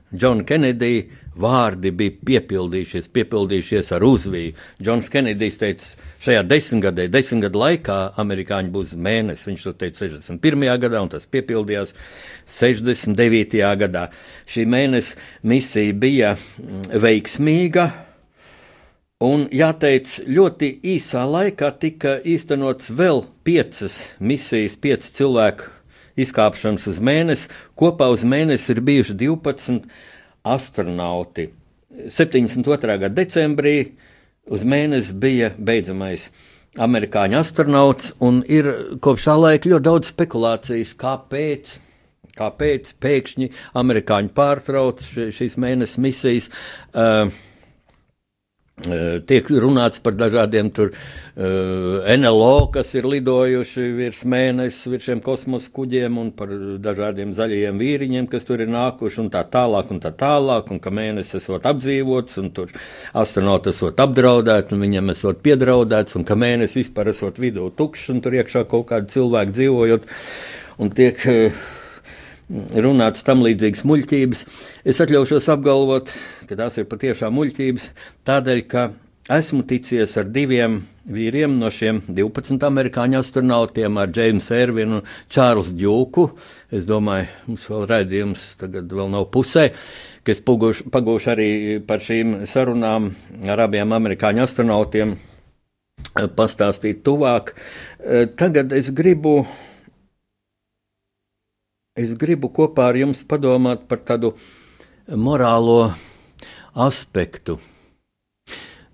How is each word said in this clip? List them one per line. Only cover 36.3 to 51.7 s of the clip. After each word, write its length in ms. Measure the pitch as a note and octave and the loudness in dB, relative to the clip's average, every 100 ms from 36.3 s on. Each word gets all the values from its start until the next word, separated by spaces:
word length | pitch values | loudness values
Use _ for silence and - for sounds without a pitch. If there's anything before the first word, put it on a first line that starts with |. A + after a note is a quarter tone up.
| _ - _ _ - | _ -20 _ _ -2
amerikāņu 640 | A#2 A#2+ G#2 G#2+ G2 B2 | 0 2 0 0 0 0
astronauts, 720 | D#3+ - D3 C#3+ C#3 C3 - - | -2 0 2 6 6 4 -4 0
un 220 | B2 B2 B2+ | 2 2 4
ir 160 | D3+ C#3+ A#2 A#2+ C3 | 2 2 -2 -8 -2
kopš 300 | C#3 B2 - | 2 2 4
tā 60 | D3+ | 6
laika 320 | D#3+ D#3 F3 | 6 4 4
ļoti 160 | E3+ C#3+ | 4 4
daudz 240 | E3 - | 2 2
spekulācijas, 800 | - E3+ A#2 A2+ A2+ - A#2 A2 - | -2 -2 0 0 -2 -4 -6 -6 -6
kāpēc, 800 | B2+ C3 - C#3 D3+ C#3+ - - _ _ _ _ _ - | -6 -6 -6 -6 -4 -6 -10 -16 _ _ _ _ _ -8
kāpēc 580 | G#2+ - D3 C#3 - - | -8 -2 -2 -2 -4 -6
pēkšņi 500 | C3 C#3+ - - B2+ - - B2+ | 0 0 -2 -6 -8 -8 -8 0
amerikāņi 540 | B2 A2+ - G#2 G2+ - | 2 2 2 0 0 0
pārtrauc 680 | C#3+ C#3+ - C3+ C3 B2+ - | 0 0 -2 0 0 -2 -10
ši-, 240 | A#2+ A2+ G#2+ | -8 -8 -6
šīs 180 | B2 - | -6 -4
mēnesi 400 | B2 B2+ A#2+ - | -2 -2 -2 -2
misijas. 460 | C3+ C3 C3 A#2+ - - - - - | -2 0 0 0 -2 -12 -18 -18 -10
Ā, 140 | - A2+ | 0 2
ā, 220 | A2 G#2 G2 - _ _ _ _ _ _ _ _ _ _ _ _ - F2 E2+ E2+ E2+ | 4 2 -2 -16 _ _ _ _ _ _ _ _ _ _ _ _ -14 -6 -4 -2 -4
tiek 300 | - C3 - C#3+ | 2 2 4 2
runāts 400 | A#2 C3+ A#2+ - | 4 4 2 0
par 160 | A#2 G2 | -4 0
dažādiem 480 | A#2 A2+ G#2+ A2 G#2 - | 2 2 2 2 0 0
tur, 160 | G#2 | -2
ā, 320 | - - - - - | -2 -18 -18 -18 -6
N 880 | F#2+ F#2+ F#2 | -2 -2 -2